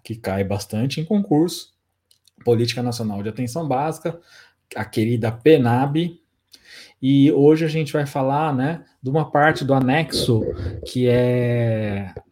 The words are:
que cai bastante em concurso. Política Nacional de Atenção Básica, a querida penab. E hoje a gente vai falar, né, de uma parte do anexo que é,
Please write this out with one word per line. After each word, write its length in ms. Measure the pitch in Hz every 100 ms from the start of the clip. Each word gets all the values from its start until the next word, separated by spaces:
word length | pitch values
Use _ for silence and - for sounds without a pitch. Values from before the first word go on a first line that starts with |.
que 140 | - 113
cai 260 | 107 95
bastante 580 | 95 98 - 107 131 156
em 40 |
concurso. 720 | 160 214 202 147 175 - - _ _ _ _ _ _ _
Política 400 | - 113 117 -
Nacional 400 | 123 113 110 101
de 60 | 104
Atenção 400 | 107 123 165 156
Básica, 500 | 131 156 156 170 165 _ - - _ -
a 120 | - 107
querida 440 | 120 110 120 110
penab. 880 | 113 151 156 120 120 143 151 175 - _ _ _ - _ - - -
E 280 | 131 139 139
hoje 360 | 139 143 156 160
a 20 |
gente 240 | 160 151
vai 140 | 151 139
falar, 480 | 143 131 143 156
né, 280 | 131 135 170 - _
de 80 | 131
uma 200 | 151 151
parte 360 | 147 151 156 135
do 80 |
anexo 680 | 135 127 147 160 107 - 110 - - - - -
que 200 | 127 123
é, 1080 | 120 123 123 120 120 117 110 107 101 95 - -